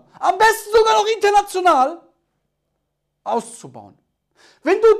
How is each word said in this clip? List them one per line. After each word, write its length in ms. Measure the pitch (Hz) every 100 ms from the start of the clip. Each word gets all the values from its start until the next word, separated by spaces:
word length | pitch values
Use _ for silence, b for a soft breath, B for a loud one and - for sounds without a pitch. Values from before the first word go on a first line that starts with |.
| _ -
am 180 | - 381
besten 320 | 440 427 415
sogar 200 | 440 440
noch 140 | 440 415
international, 960 | 440 403 403 403 370 359 285 269 339 _ _ _ _ _ _ _ _ _ _ _ _
auszubauen. 760 | 196 226 - - 139 120 101 _ _ _ _ b b b
Wenn 180 | 285 415
du 80 | 440